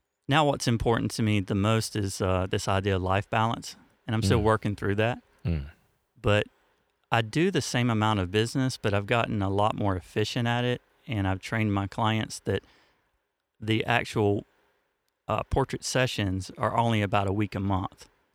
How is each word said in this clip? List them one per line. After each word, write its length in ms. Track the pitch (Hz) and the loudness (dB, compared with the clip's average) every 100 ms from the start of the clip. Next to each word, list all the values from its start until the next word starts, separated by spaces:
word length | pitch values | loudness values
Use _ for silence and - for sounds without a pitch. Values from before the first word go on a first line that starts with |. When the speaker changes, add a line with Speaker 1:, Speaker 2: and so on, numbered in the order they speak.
| _ _ - | _ _ 0
Speaker 1:
now 180 | 147 147 | 2 4
what's 220 | 120 127 | 2 0
important 440 | 113 120 113 113 | 0 2 0 0
to 120 | - | -2
me 160 | 107 104 | 0 0
the 160 | 90 101 | 0 0
most 400 | 107 110 - 110 | 2 2 0 -4
is, 240 | 98 - | -4 -2
uh, 260 | 95 92 92 | 0 0 0
this 180 | 104 - | -2 0
idea 280 | 98 101 95 | 0 0 0
of 60 | |
life 280 | 92 98 - | 0 0 0
balance. 460 | 113 113 - - - - _ - | 0 0 -2 -10 -18 -20 _ -4
And 80 | 110 | -2
I'm 60 | |
still 160 | 101 110 | 2 4
Speaker 2:
Mm. 40 | |
Speaker 1:
working 320 | 107 107 107 101 | 4 2 0 -2
through 200 | 104 101 | -2 0
that. 260 | 113 247 _ _ - | 0 -2 _ _ -4
Speaker 2:
Mm. 240 | 80 69 - _ _ _ _ | -4 -4 -16 _ _ _ _
Speaker 1:
But 260 | 110 104 - _ _ _ _ _ - | 2 2 0 _ _ _ _ _ -2
I 100 | 117 | -2
do 280 | 110 147 185 | 0 0 2
the 100 | 175 | 0
same 280 | - 123 120 | -2 0 2
amount 300 | 107 107 104 | 2 2 2
of 120 | 90 | 2
business, 460 | 107 117 143 131 - | 0 0 0 -2 -2
but 160 | 110 | -2
I've 120 | 101 101 | -2 0
gotten 360 | 117 117 110 | 0 0 -2
a 80 | 98 | 0
lot 260 | 98 107 - | 2 0 0
more 200 | 104 92 | -2 -2
efficient 520 | - - 107 131 120 | -4 -4 -2 -2 0
at 180 | 120 123 | 0 -2
it. 160 | 123 _ _ - | -4 _ _ -6
And 200 | 104 95 | -2 0
I've 120 | 95 | -2
trained 340 | - 113 107 | -4 -2 0
my 140 | 101 98 | 0 -2
clients 520 | - 110 110 - - | -2 0 0 -4 -8
that 220 | - 98 _ _ _ _ _ _ _ _ _ - | -4 -4 _ _ _ _ _ _ _ _ _ -10
the 240 | 110 110 - | -2 -2 2
actual, 600 | 120 - 117 104 101 - _ _ _ _ _ _ _ - | 0 0 0 2 0 -4 _ _ _ _ _ _ _ -4
uh, 160 | 107 | -4
portrait 400 | - 139 131 127 | 0 0 0 -4
sessions 680 | - 131 127 - 98 95 - - | -2 0 0 0 0 0 -6 -4
are 180 | 110 113 | 0 2
only 260 | 117 110 | 2 2
about 260 | 101 104 98 | 2 2 0
a 60 | |
week 220 | 101 107 101 | 0 -2 -2
a 40 | |
month, 500 | 98 92 - - - _ _ | 0 0 -2 -10 -20 _ _